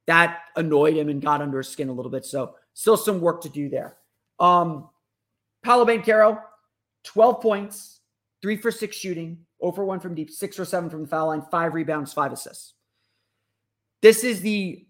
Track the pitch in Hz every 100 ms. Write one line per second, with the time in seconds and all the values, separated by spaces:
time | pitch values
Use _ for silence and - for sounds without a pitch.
0 | - 170 170 - - 170 165 147 156 156
1 | 147 139 143 147 143 135 131 - 135 123
2 | 123 135 - 139 123 - _ - 214 220
3 | 214 190 170 170 151 143 143 131 - -
4 | _ _ _ - 175 175 170 147 - _
5 | _ _ _ _ _ _ 240 247 233 233
6 | 226 220 214 220 - _ _ _ _ _
7 | - 208 240 240 220 202 202 - - _
8 | _ _ _ _ 196 208 226 220 208 -
9 | 190 170 165 165 _ - 175 185 196 190
10 | 180 160 151 - 196 196 175 180 165 160
11 | 156 156 160 151 143 170 165 165 156 156
12 | 139 - 143 - - - - _ _ _
13 | _ _ _ _ _ _ _ _ _ _
14 | 214 220 247 202 208 208 185 -